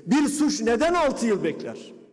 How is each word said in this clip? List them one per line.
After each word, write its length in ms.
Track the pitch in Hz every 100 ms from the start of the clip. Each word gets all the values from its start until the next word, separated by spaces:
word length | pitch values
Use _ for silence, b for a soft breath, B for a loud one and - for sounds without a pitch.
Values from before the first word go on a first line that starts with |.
| 170
Bir 220 | 285 294
suç 340 | - 294 -
neden 320 | 226 233 330
altı 320 | 349 285 - 233
yıl 180 | 185
bekler? 500 | 156 - 120 107 - - -